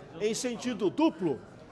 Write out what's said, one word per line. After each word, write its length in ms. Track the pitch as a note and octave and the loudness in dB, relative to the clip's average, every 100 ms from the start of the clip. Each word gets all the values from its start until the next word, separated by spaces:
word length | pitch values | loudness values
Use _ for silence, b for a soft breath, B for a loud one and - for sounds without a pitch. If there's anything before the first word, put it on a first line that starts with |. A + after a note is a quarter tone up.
| - E3 | -14 -4
em 140 | G#3+ | -2
sentido 560 | A3 B3 A#3 B3 G3+ F#3+ | 0 -2 -2 -4 0 0
duplo, 500 | - D#4+ - E3+ A#2 - - - | 4 4 4 0 0 -6 -18 -12